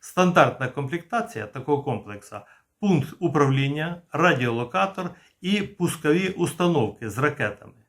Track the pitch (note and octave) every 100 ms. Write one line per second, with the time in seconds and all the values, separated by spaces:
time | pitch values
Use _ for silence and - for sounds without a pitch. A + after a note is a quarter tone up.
0 | - - F#3 F3+ C3+ - B2+ - C3+ E3+
1 | - A#3 - - G#2 C3 B2+ C#3+ C3+ A2
2 | G#2 G2+ - G#2 - _ _ _ G#3 E3+
3 | C3 - E3+ C#3+ C#3 C3+ C#3 D3 D#3+ F3
4 | _ C#3+ F3 F3 B2 A#2 A#2+ F#3 F#3+ F#3+
5 | F3+ - _ _ F3+ G#3 - - E3+ -
6 | D3+ D#3+ F#3+ F#3 E3 - F3+ E3 G#2+ -
7 | A2+ G2+ C#3+ C3+ A2 G2+ - -